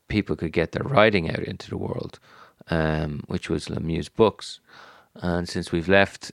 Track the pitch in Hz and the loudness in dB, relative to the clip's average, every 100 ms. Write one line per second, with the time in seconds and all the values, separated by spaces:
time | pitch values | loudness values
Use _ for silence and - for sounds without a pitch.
0 | - 110 98 80 - 87 80 - - 139 | -4 -2 -2 -4 -2 -2 -2 -2 0 6
1 | 110 101 80 - - 92 - - 95 - | 6 4 0 -4 -6 -10 -10 -8 -6 -6
2 | - - _ - - _ - 82 78 78 | -8 -12 _ -20 -20 _ -4 0 0 0
3 | 78 73 - 92 - 82 80 82 80 82 | -2 -6 -6 -6 -2 -4 -4 -6 -4 -4
4 | 76 - 110 - - - _ - - - | -2 4 4 4 -12 -16 _ -20 -20 -20
5 | _ - 90 87 87 92 87 85 82 98 | _ -6 -2 -2 -2 -6 -2 -2 4 4
6 | 98 - - | 4 0 -16